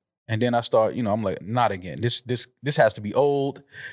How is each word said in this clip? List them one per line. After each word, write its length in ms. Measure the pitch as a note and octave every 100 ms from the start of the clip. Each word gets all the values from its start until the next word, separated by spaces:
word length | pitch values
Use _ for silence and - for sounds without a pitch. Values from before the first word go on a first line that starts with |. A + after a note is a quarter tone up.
| _ _ -
And 120 | A2
then 140 | A#2+
I 60 | A#2+
start, 340 | A#2 A#2 A2
you 80 | -
know, 100 | A2
I'm 120 | A2
like, 180 | G#2 D#2+
"Not 300 | F2+ A#2+ A2+
again. 260 | G2 F2+ C#2
This, 220 | A#2 -
this, 240 | - B2 - _
this 140 | C3+ D#3
has 160 | A2+
to 60 | -
be 120 | G#2
old. 500 | A#2+ C#3+ C#3+ C#3 - - - -